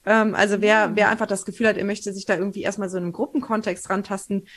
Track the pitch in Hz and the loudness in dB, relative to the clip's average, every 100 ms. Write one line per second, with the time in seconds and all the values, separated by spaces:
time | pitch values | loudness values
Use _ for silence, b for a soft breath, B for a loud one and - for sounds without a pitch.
0 | - 220 220 - 208 208 208 214 208 214 | 2 2 4 2 2 2 4 4 4 4
1 | 196 220 214 196 - - 226 208 196 208 | 2 2 -2 -4 -6 0 0 2 -2 -4
2 | 208 196 196 185 196 196 - 202 196 185 | -6 -8 -2 -2 -2 -2 -4 -4 -4 -4
3 | 175 170 269 294 - 220 220 185 - 196 | -4 -4 -4 -2 -2 -2 -2 -6 -2 -4
4 | 196 196 - 196 B | -2 -6 -4 -6 B